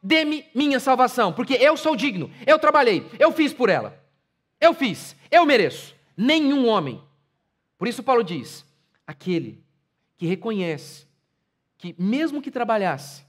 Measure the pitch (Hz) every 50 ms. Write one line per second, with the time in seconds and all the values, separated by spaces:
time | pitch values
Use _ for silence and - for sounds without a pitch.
0 | - 190 311 320 320 302 302 302 - _ _ 226 294 294 277 254 - 269 262 247
1 | 254 240 247 247 226 190 160 214 247 - 269 233 240 294 320 311 311 311 311 220
2 | 214 285 214 180 147 - - - - 254 302 302 302 302 302 302 269 240 196 156
3 | - - - 214 277 330 330 330 311 277 - - 247 214 175 139 110 104 - -
4 | _ _ _ _ _ _ _ _ _ _ _ _ - 330 330 - 277 233 160 -
5 | - - - _ _ _ - 339 349 294 285 233 185 135 - - - - - _
6 | _ _ _ - 202 254 311 320 302 269 285 285 254 233 220 196 156 135 113 -
7 | - _ _ _ _ _ _ _ _ _ _ _ _ _ _ _ 180 233 240 -
8 | 226 - 262 240 220 165 175 143 117 - - - _ _ _ _ _ _ _ _
9 | _ - 151 _ - 185 180 165 139 110 104 - _ _ _ _ _ _ _ _
10 | _ _ _ _ 175 160 185 175 170 226 220 196 185 170 156 139 - - - -
11 | _ _ _ _ _ _ _ _ _ _ _ _ _ _ _ _ - 175 165 170
12 | 180 196 233 277 320 320 277 294 269 294 - 254 240 220 226 214 196 180 147 135
13 | - - - - _